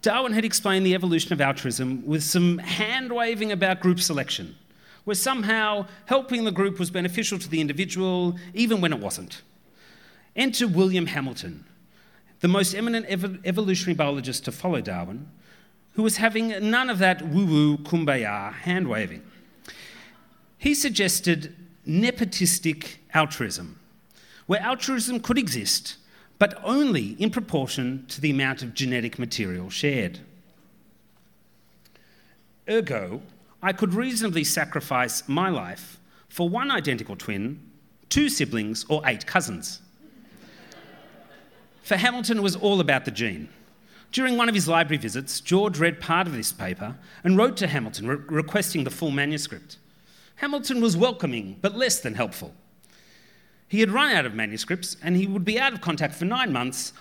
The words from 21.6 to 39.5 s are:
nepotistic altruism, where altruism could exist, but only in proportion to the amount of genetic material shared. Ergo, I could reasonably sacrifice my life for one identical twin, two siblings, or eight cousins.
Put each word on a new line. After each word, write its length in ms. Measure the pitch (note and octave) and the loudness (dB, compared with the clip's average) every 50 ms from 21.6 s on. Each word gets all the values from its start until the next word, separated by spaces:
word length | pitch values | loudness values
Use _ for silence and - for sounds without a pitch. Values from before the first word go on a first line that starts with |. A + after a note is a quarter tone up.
| - - - - - - | -20 -20 -20 -14 -6 0
nepotistic 1080 | D#3 F3+ A3 B3 B3 B3 A#3+ F#3 - - F#3 F3 - - - E3 D3+ D#3 - - - - - _ - | 2 4 4 2 2 0 -2 -2 0 2 2 2 2 2 0 -2 -2 -2 -8 -14 -16 -18 -20 _ 2
altruism, 640 | D#3+ D#3 D3+ - - B2+ G2 - - F2+ D#2 - - - - _ - _ _ _ - - - - - - | 2 2 2 0 -4 -4 -4 -4 -8 -10 -12 -14 -18 -20 -20 _ -20 _ _ _ -20 -20 -20 -20 -20 -2
where 140 | - F#3 G#3 | -2 -2 0
altruism 600 | F#3+ A3+ C4 B3 - - C4+ B3 A3+ B3 B3 A#3 | 0 -2 -2 -2 -2 -2 -2 -2 0 -2 -2 -4
could 180 | A3+ - A#3+ C#4 | 0 2 2 2
exist, 580 | B3+ F3 B2 B2 G#2 - - - - - - - - - - - - - _ | 2 0 -2 -4 -2 0 0 -2 -2 -6 -14 -14 -20 -20 -20 -20 -20 -20 _
but 220 | _ G#3 G3+ - - - | _ 2 2 2 -2 -2
only 460 | F#3+ A#3+ C#4 D4 C4+ G#3 D3 A2 G2+ A2 - | 0 2 4 4 4 4 2 0 -2 -4 -2
in 100 | G3 A3 | -2 0
proportion 720 | A3 B3 G#3 - - D3+ C3 B2 - - B2+ B2 C3 C3+ C3 - | 0 -2 -4 0 0 0 0 0 -4 -4 -2 -4 -4 -6 -10 -12
to 120 | - - | -10 -2
the 100 | C#3 D3+ | 0 0
amount 320 | C#3 C3+ C#3 C3 C3+ - C3 | 2 2 2 0 -2 -4 -8
of 120 | A#2 A2+ | -10 -6
genetic 440 | - C#3 B2+ B2 B2 A2+ A#2+ - - | -4 -2 -2 0 -2 -2 -4 -4 -6
material 520 | B2 A#2 - - G#2+ F#2+ F2+ F2 F2+ F#2+ | -6 -6 -4 -4 -4 -4 -4 -6 -8 -8
shared. 480 | - - - C#3+ C#3 B2+ G2+ F2 - - - - - - - _ _ _ _ _ - _ _ _ _ _ _ _ _ _ _ _ _ _ _ _ _ _ _ _ _ _ _ _ _ - _ _ _ _ _ _ _ _ _ _ _ _ _ - | -6 -2 0 0 0 0 -2 -4 -6 -8 -18 -20 -20 -20 -20 _ _ _ _ _ -20 _ _ _ _ _ _ _ _ _ _ _ _ _ _ _ _ _ _ _ _ _ _ _ _ -20 _ _ _ _ _ _ _ _ _ _ _ _ _ 0
Ergo, 540 | G#3+ A3+ G#3 C#3+ C3+ A2 F#2+ F2+ G2 C3+ - - - - _ _ - _ - | 0 0 0 0 -4 -4 -4 -6 -10 -10 -12 -16 -20 -20 _ _ -16 _ 0
I 100 | F#3+ F#3+ | 0 2
could 220 | F#3+ G#3+ G#3+ F3 | 2 0 0 2
reasonably 480 | G#3 B3 C4 B3 A3 A3 G#3+ E3+ E3 D3 | 0 0 0 -2 -2 -2 0 0 0 0
sacrifice 840 | D3+ - E3+ D3+ - - D3+ - - C#3 B2 B2 A#2+ - - - - | 0 0 0 -2 -2 -4 -6 -4 0 0 0 0 0 -2 -6 -4 -2
my 200 | C3+ D#3+ F#3 F#3+ | 0 0 2 2
life 520 | F3 B2+ F#2+ F2+ F#2 - - - - - _ _ _ - _ _ | 0 -2 -4 -6 -12 -14 -16 -18 -20 -20 _ _ _ -20 _ _
for 200 | - - F3 F3 | -4 -2 -2 -2
one 240 | F3+ A#3 C4 C#4+ C4+ | 0 -2 -2 0 -2
identical 420 | G3+ C#3+ D3 B2+ A2+ A2 - G2+ | 0 0 -2 -2 -2 -4 -10 -12
twin, 460 | F#2 - - G#2+ G2 G2+ A#2+ D3 D3 - - - - _ - _ _ _ _ | -10 -6 -6 -4 -2 -2 -4 -6 -8 -14 -20 -20 -20 _ -20 _ _ _ _
two 200 | - C#4 D4+ C#4+ | 2 2 2 2
siblings, 560 | - - D#3 - - A2+ G#2 G#2+ A2 A2 - - | 2 0 -2 -2 -2 -4 -2 -2 -4 -6 -2 0
or 120 | D#3 D3+ D3+ | 0 2 2
eight 220 | C3+ A#2+ G#2 - | 0 0 0 -6
cousins. 540 | - - F#3 F3 A#2+ | 0 0 0 0 0